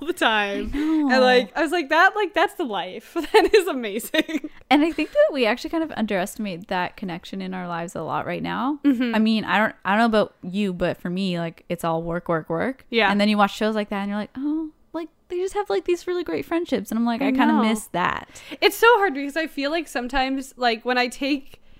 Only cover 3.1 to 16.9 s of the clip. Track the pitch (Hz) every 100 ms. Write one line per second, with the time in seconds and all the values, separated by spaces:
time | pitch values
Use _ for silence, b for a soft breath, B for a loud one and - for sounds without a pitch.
3.1 | 240 294 427 370 427 359 269 226 208 -
4.1 | 311 302 320 302 - - 285 330 311 311
5.1 | 587 605 294 220 240 - 330 320 - 214
6.1 | 196 190 - 208 170 196 185 180 - 190
7.1 | 170 - 190 185 185 175 170 170 - 156
8.1 | 143 - - 170 175 247 294 285 240 247
9.1 | 226 220 220 - 190 220 - - 208 233
10.1 | 214 196 - 180 190 202 175 175 - 180
11.1 | 180 196 170 170 - - 175 170 165 170
12.1 | 170 - 165 156 165 202 262 - 233 202
13.1 | 202 208 208 202 - 214 220 208 202 202
14.1 | 208 208 - 285 311 311 - _ 320 330
15.1 | _ - 359 381 403 392 392 339 349 -
16.1 | 359 339 330 - 339 349 220 202